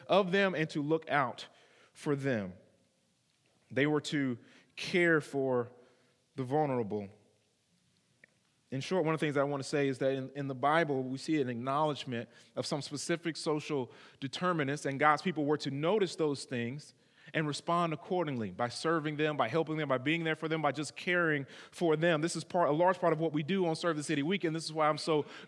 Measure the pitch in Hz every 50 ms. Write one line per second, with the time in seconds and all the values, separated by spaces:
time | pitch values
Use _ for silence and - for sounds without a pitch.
0 | - - 165 190 202 180 175 196 202 190 180 147 156 156 - 160 143 143 156 160
1 | 160 - - 143 135 123 107 - - - - _ _ _ _ _ - _ _ -
2 | - 160 143 139 135 139 131 110 98 92 90 - - _ _ _ _ _ _ _
3 | _ _ _ _ _ _ _ _ _ _ _ _ _ _ - 123 139 147 151 147
4 | 143 - - 147 139 131 123 113 - - - - - _ _ - - - - 185
5 | 175 170 165 156 143 - - 139 135 135 127 123 120 113 - - - _ _ _
6 | _ _ _ _ _ _ _ - 131 120 131 151 156 143 131 123 117 101 104 107
7 | 101 95 - - _ _ _ _ _ _ _ _ _ _ _ _ _ _ _ _
8 | _ _ _ _ - _ _ _ _ _ _ _ _ _ - 135 135 - 185 185
9 | 156 156 160 151 170 151 139 143 139 143 147 139 131 - - 147 143 139 135 123
10 | 143 135 135 135 131 131 - 147 139 139 135 127 127 143 151 165 170 147 143 131
11 | 131 127 131 135 - - 156 156 135 123 123 117 120 135 139 147 156 151 147 123
12 | - - 123 117 120 - - - - - _ - 123 - - 147 131 - 147 139
13 | - - 170 165 - 170 151 - - 170 151 156 147 - 156 139 127 117 - -
14 | - - - _ - 135 - - 180 180 180 160 143 131 143 147 - 147 139 135
15 | 147 151 151 143 - 190 170 156 147 139 151 151 - 147 139 139 147 165 202 220
16 | 190 165 - - 160 151 143 131 - - 135 120 120 117 131 151 - - - _
17 | _ _ _ _ - - - 156 160 151 143 - - - 170 175 175 165 156 147
18 | - - 190 180 170 151 139 120 110 98 90 92 120 120 117 - - 165 165 165
19 | 147 156 151 143 151 156 151 139 127 110 127 160 160 147 156 156 156 139 135 131
20 | 123 143 160 170 170 160 156 156 - 160 156 160 151 147 135 143 151 131 - -
21 | - - 180 180 175 160 151 143 139 - - - - - - - 180 170 151 156
22 | 160 175 170 147 151 170 - 175 - - - 180 175 139 147 151 175 185 190 -
23 | - 170 160 156 165 160 147 147 160 139 190 196 185 170 160 160 - 175 165 151
24 | 143 - 160 143 139 156 196 196 - 165 156 165 156 - 156 160 156 151 156 147
25 | - - 160 151 143 - - - -